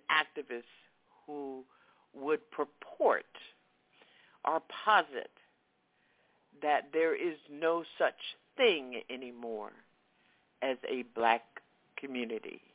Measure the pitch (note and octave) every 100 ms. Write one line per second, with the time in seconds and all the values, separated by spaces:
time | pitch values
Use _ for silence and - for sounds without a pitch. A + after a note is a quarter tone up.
0 | - D#3 D3+ D3 C3+ A#2+ - - _ _
1 | _ _ - D3 C#3 C3 C3 _ _ _
2 | _ C3+ C#3 D3+ - - C#3+ _ - -
3 | C4 G#2+ - - - _ _ _ _ _
4 | - _ _ _ - D#3+ - - G#3 G#3
5 | D#3 C#3+ - _ _ _ _ _ _ _
6 | _ _ _ _ _ D3 D3 C#3+ F#2+ D#3
7 | E3 C#3+ E3+ D3+ - D3 E3 E3+ D#3+ -
8 | D3+ - - - _ - A#3+ E3 B2+ A#2+
9 | - B2+ B2+ A#2+ A#2 A2 G2+ - _ _
10 | _ _ _ _ _ - C3+ B2+ - B2+
11 | A#2+ A2+ A2+ A2+ - - _ _ _ -
12 | C#3 B2+ A2+ A2 - - _